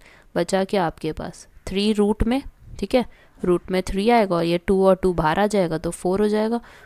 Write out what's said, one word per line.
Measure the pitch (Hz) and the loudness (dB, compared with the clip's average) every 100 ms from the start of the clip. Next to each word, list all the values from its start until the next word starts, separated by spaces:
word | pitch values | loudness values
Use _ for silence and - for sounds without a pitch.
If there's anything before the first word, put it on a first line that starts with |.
| - - - 175 | -14 -20 -8 -6
बचा | 170 190 | 0 0
क्या | 190 208 160 | 0 0 -2
आपके | - 156 | -4 -8
पास? | 156 165 - - - - | -8 -10 -14 -20 -16 -6
थ्री | 185 208 | -2 0
रूट | 208 202 220 | 2 2 2
में, | 226 262 - - - - | 0 -2 -6 -16 -18 -12
ठीक | 196 254 | -2 0
है, | - - _ - | -2 -8 _ -6
रूट | 180 175 - | -2 0 0
में | 185 - | -4 -2
थ्री | 196 214 | -2 2
आएगा | 240 190 170 | 4 4 0
और | |
ये | 170 175 | 0 -2
टू | - 190 190 | 0 2 4
और | 185 | 4
टू | 185 | 2
बाहर | 165 156 170 | 0 0 2
आ | 208 | 0
जाएगा | 208 170 156 | 0 0 -2
तो | 170 | -6
फ़ोर | - 180 196 | -4 -2 0
हो | 214 | 0
जाएगा। | 214 220 233 - - | 0 -2 -4 -8 -20